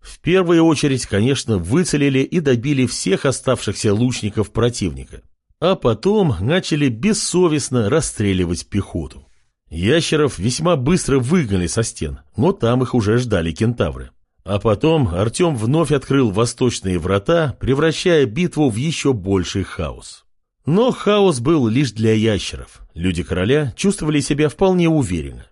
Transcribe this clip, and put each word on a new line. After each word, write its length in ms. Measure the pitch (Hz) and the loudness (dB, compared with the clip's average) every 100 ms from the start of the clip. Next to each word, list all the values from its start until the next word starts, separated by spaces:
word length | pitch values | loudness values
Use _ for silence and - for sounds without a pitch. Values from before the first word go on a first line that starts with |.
В 200 | - - | -20 -8
первую 440 | 143 185 175 170 | 0 2 4 4
очередь, 400 | 165 156 147 131 | 6 4 2 -2
конечно, 540 | - 98 117 135 - 104 | -2 0 2 0 0 -2
выцелили 600 | 85 139 180 151 143 131 | 2 0 2 2 2 2
и 200 | 135 170 | 0 0
добили 460 | 143 123 143 139 127 | 2 0 2 0 0
всех 400 | - - 190 143 | -2 -2 0 0
оставшихся 680 | 120 - 120 - 98 113 | -2 -2 -2 -2 -2 0
лучников 600 | 101 127 123 110 110 104 | 2 0 -2 -4 -4 -4
противника, 680 | - 117 120 95 67 65 - _ _ _ _ | 0 -2 0 -6 -6 -14 -20 _ _ _ _
а 160 | 165 190 | -2 0
потом 580 | 127 107 185 214 180 87 | 0 0 0 2 2 0
начали 480 | 101 175 - 151 143 | 0 0 0 0 0
бессовестно 1000 | 110 180 220 - 175 180 151 - 127 101 | 0 0 0 0 2 2 0 -2 -2 2
расстреливать 760 | 156 - - 104 92 87 87 - | 0 -2 -2 0 0 0 -4 -4
пехоту. 580 | 101 95 87 73 - - _ _ _ _ | -4 -4 -8 -10 -14 -20 _ _ _ _
Ящеров 720 | 80 92 160 - 156 151 - | -4 0 2 2 0 0 0
весьма 380 | 101 120 160 165 | -4 -2 0 0
быстро 420 | 123 180 - 135 | 2 0 2 0
выгнали 480 | 123 185 127 95 87 | 2 0 2 0 0
со 160 | - | -2
стен, 380 | 117 - 78 67 _ - | -4 -4 -8 -8 _ -2
но 140 | 151 | 0
там 300 | - 117 123 | 0 0 0
их 120 | 127 | 0
уже 240 | 127 104 117 | 0 2 0
ждали 340 | 123 101 82 | 0 -2 -2
кентавры. 600 | 80 110 123 90 65 65 _ _ _ | -2 -2 0 -4 -4 -14 _ _ _
А 140 | - 101 | -6 -2
потом 500 | 113 101 - 165 117 | 0 2 2 2 0
Артём 480 | 85 110 - 175 135 | 0 -2 0 0 0
вновь 360 | 110 151 156 | 0 0 2
открыл 380 | 143 - 139 123 | -2 0 2 2
восточные 680 | 95 117 - 127 - 95 90 | 2 -2 0 -2 -2 -4 -2
врата, 580 | 87 98 - 170 151 - | 0 -2 2 0 0 -4
превращая 680 | - 135 160 151 185 165 131 | -2 2 0 0 2 4 2
битву 440 | 113 175 - 147 | 0 -4 2 0
в 60 | 104 | 0
ещё 360 | 151 143 143 | -4 -2 -2
больший 500 | 120 92 98 87 101 | -2 0 0 0 -4
хаос. 640 | 92 - 80 62 - - _ _ _ _ - | -6 -6 -8 -8 -18 -20 _ _ _ _ 0
Но 240 | 175 254 | 2 2
хаос 480 | - - 208 196 135 | 2 0 4 4 2
был 280 | 117 165 117 | 0 2 2
лишь 240 | 117 143 | 0 -2
для 220 | 107 110 | 0 2
ящеров. 680 | 110 110 101 - - - - - | 2 2 0 -4 -12 -16 -20 -20
Люди 280 | - 87 85 | -4 -2 -2
короля 500 | 85 85 95 143 143 - | -2 -2 2 2 0 -2
чувствовали 440 | 190 196 156 151 | -2 -2 -2 -2
себя 280 | - 147 151 | 0 0 -2
вполне 400 | - 190 185 170 | 2 0 2 2
уверенно. 580 | 156 110 87 69 62 - | 2 0 -4 -6 -12 -20